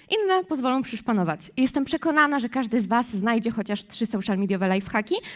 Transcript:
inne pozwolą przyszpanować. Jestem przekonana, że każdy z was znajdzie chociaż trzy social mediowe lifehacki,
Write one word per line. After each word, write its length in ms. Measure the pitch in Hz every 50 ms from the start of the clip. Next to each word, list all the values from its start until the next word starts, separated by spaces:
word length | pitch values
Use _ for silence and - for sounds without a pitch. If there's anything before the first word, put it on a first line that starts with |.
| - -
inne 340 | - 440 415 381 370 370 359
pozwolą 380 | - 320 269 247 254 254 269
przyszpanować. 720 | 254 - - 220 - - 226 202 180 160 151 151 - - -
Jestem 280 | - 262 262 - 294 269
przekonana, 540 | - 320 311 - 330 294 311 302 285 285 277
że 100 | 226 240
każdy 320 | - 262 254 214 226 254
z 60 | 208
was 220 | 185 226 240 240 247
znajdzie 420 | 233 196 190 226 233 226 208 233
chociaż 360 | 226 220 202 - 208 202 -
trzy 180 | - - - 226
social 320 | - - 196 190 - 196
mediowe 380 | 185 202 185 196 180 196 185 190
lifehacki, 400 | 196 190 - - 220 214 - 359 466 - - -